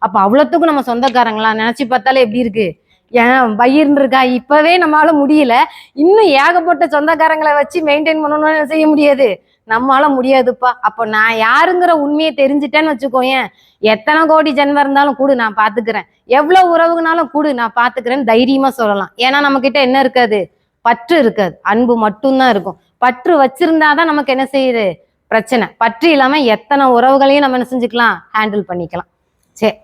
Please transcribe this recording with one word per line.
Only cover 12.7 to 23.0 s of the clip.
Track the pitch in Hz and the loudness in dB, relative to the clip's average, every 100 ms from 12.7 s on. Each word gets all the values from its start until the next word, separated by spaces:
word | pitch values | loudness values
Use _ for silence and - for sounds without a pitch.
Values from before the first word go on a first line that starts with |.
| 302 311 | -2 -2
வச்சுக்கோயேன், | 240 269 254 254 262 208 _ _ - 214 | -4 -4 -2 -2 -2 -6 _ _ -4 -2
எத்தனை | 214 - 311 320 | -2 0 0 2
கோடி | 320 311 269 | 2 2 0
ஜென்மம் | 285 285 | 0 0
இருந்தாலும் | 277 277 285 262 | 0 0 0 0
கூடு | 269 254 | 0 0
நான் | 220 208 | -2 -2
பாத்துக்கிறேன், | 214 220 226 185 - _ - 262 | -2 -2 -6 -6 -8 _ -2 0
எவ்வளவு | 302 370 359 330 | 4 4 4 2
உறவுனாலும் | 330 339 330 330 285 | 0 -2 -2 -2 -2
கூடு | 294 302 247 | -2 -2 -2
நான் | 226 247 | -4 -2
பாத்துக்கிறேன்னு | 240 247 233 269 226 | -2 -4 -6 -4 0
தைரியமா | 226 254 269 269 254 | 0 2 0 -2 -2
சொல்லலாம். | 214 202 185 - 254 | -2 -2 -6 -4 -2
ஏன்னா | 285 285 | 0 0
நம்ம | 269 262 | 0 -2
கிட்ட | 285 247 | 0 0
என்ன | 269 | 2
இருக்காது, | 262 247 233 208 170 _ _ _ 233 | 0 0 0 -2 -6 _ _ _ -2
பற்று | 240 - 339 | -2 0 0
இருக்காது, | 233 214 180 - 180 | 0 0 -4 -4 -2
அன்பு | 220 240 233 | 0 0 0
மட்டும்தான் | 214 - 269 262 254 | -2 -2 -2 0 0
இருக்கும். | 202 180 165 _ - | 0 -4 -14 _ -4